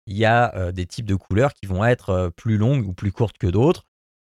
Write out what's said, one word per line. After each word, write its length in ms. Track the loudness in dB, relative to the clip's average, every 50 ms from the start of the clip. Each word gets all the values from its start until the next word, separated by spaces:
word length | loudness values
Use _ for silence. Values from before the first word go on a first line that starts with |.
| _
il 100 | -8 -4
y 80 | 0 2
a, 300 | 4 4 4 2 0 -2
euh, 160 | -4 -6 -6
des 140 | -4 -6 -8
types 200 | -8 -8 -8 -4
de 80 | -2 -2
couleurs 400 | -2 -2 -2 0 2 2 0 0
qui 120 | _ -6
vont 180 | -4 -2 0 2
être, 260 | 2 2 0 0 -2
euh, 200 | -2 -2 -2 -4
plus 260 | -6 -6 -2 0 0
longues 300 | 2 2 2 0 0 -2
ou 60 | -4
plus 200 | -6 -6 -6 -6
courtes 260 | -2 -2 -4 -4 -2 _
que 80 | -2
d'autres, 380 | 0 2 2 2 2 0 -2 -8 _ _ _ _ _ _ _